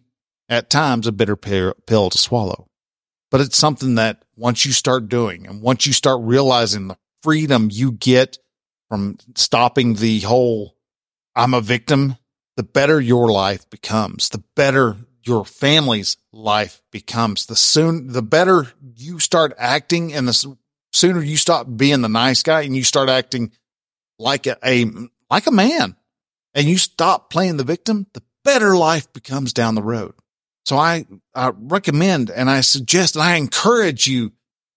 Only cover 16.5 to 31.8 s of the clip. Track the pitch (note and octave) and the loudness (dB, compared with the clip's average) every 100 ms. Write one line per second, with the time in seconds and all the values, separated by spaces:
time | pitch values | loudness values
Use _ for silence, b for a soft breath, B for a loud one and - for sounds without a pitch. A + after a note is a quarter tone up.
16.5 | G#2 G#2 - _ G#2 - A#2 A#2 G2 - | 0 -2 -10 _ -18 -8 -2 -2 -2 -4
17.5 | A2+ - D#3 E3 E3 C3 B2 A2 D#3 F#3 | -2 0 2 2 -2 -6 -6 0 2 4
18.5 | F3+ C3 _ C3+ A#2 C#3 F3 - F3 D3+ | 2 0 _ -20 -20 -14 -8 0 2 2
19.5 | - B2 C#3+ - E3+ E3+ D3 B2+ A2+ C#3 | -2 -2 -2 -2 -4 -4 -4 -2 -2 -4
20.5 | C3+ _ _ _ - F3 F3 D3 D3+ - | -12 _ _ _ 0 2 2 -2 -2 0
21.5 | D#3+ B2 A2+ C#3+ C#3+ A2+ A2+ B2+ B2+ - | 0 -2 0 2 2 0 0 0 0 0
22.5 | D#3+ D3 C3 B2 D3 C3 C3 B2+ B2+ A#2 | 0 0 -2 0 0 2 0 -2 -6 -6
23.5 | _ _ _ _ _ _ - A2+ C3+ C3+ | _ _ _ _ _ _ -8 -4 -2 -4
24.5 | A#2+ B2+ B2 A#2 G2 A#2+ _ - D#3+ - | -4 0 0 0 -4 -18 _ -4 -2 2
25.5 | A3 G#3+ E4 G2+ - _ _ _ _ _ | 2 2 0 -4 -8 _ _ _ _ _
26.5 | C#3+ D3 F#3 - - E3+ F3 - E3 F#3 | 0 2 2 0 0 0 0 -2 -2 -2
27.5 | D#3 B2+ F3 - G#3+ G3 - - _ - | -2 -4 -4 -2 -4 -4 -14 -20 _ 0
28.5 | C4+ G#3+ F#3 D#3 D#3+ - - - C3+ C3 | 2 4 2 2 0 -4 -16 -10 -6 -4
29.5 | - A#2 A2 G#2+ A#2 F2+ - _ _ _ | -2 0 -2 -4 -6 -8 -14 _ _ _
30.5 | _ - C#3 D#3+ E3 - G2 _ B2+ B2+ | _ -4 0 0 -2 -8 -20 _ -6 -4
31.5 | G2 A#2+ F3+ | -4 -4 -4